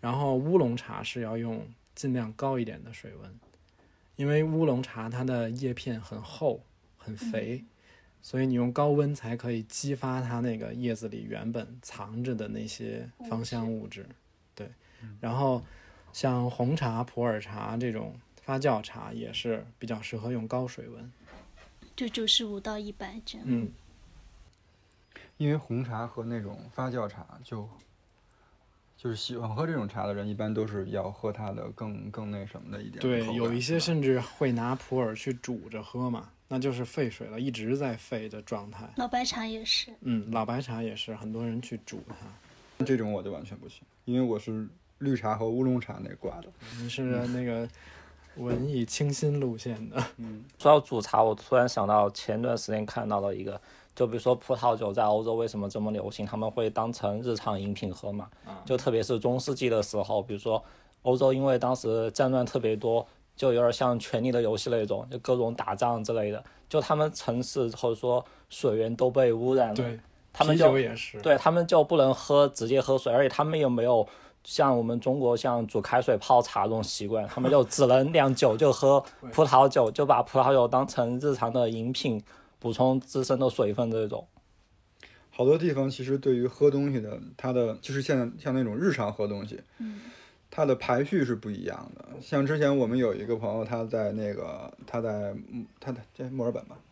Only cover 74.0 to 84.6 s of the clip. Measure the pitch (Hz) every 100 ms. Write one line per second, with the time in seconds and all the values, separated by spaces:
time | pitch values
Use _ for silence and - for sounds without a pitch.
74 | 101 - - _ - - 143 123 113 120
75 | 123 135 127 120 127 120 110 113 101 123
76 | 123 110 - 127 120 - - 113 104 -
77 | 104 110 101 - 127 139 123 - 135 127
78 | 135 165 135 131 135 110 147 127 139 139
79 | - - 127 - 156 131 139 143 117 -
80 | 143 123 127 135 127 135 120 127 135 -
81 | 117 123 147 131 120 123 117 113 113 127
82 | 147 110 - - - _ 117 113 127 131
83 | 123 135 127 131 131 - 110 104 117 113
84 | 107 - - _ _ _